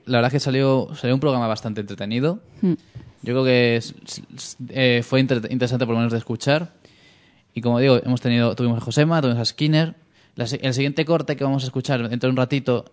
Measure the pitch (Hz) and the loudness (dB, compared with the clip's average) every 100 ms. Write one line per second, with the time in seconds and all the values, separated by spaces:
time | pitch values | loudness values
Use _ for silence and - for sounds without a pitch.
0 | - 123 120 139 139 131 135 131 - 151 | 0 2 2 0 0 2 2 2 -2 -4
1 | 160 135 147 127 117 107 110 107 104 101 | -2 0 0 0 -2 -2 -4 -8 -8 -8
2 | 101 117 147 208 - - 185 156 _ - | -4 -2 -2 -2 -10 -2 0 0 _ -20
3 | - - - 127 131 123 120 117 113 - | -20 -10 -4 0 4 4 4 2 -4 -12
4 | - - - - - - 123 135 127 120 | -16 -16 -16 -16 -16 -14 -10 0 2 2
5 | 117 131 135 123 107 123 123 123 120 117 | 2 2 2 0 0 -2 0 0 0 0
6 | 117 113 - 117 - 151 175 _ - _ | 0 -2 -4 -4 0 0 -2 _ -20 _
7 | _ _ _ _ _ - 120 120 135 123 | _ _ _ _ _ -4 0 2 4 4
8 | 123 123 123 120 117 107 120 117 123 147 | 2 -2 0 2 2 0 -2 -2 -2 0
9 | 156 165 131 120 113 - 151 156 165 - | 2 2 0 0 -2 -2 2 2 0 -4
10 | _ _ _ - 117 135 135 127 139 143 | _ _ _ -8 -6 -4 -2 0 0 0
11 | 156 165 147 135 139 135 131 131 123 127 | 0 0 0 -2 0 0 -2 -4 -2 -2
12 | 117 120 127 131 123 139 131 120 - | -2 -2 0 0 0 0 0 -2 -4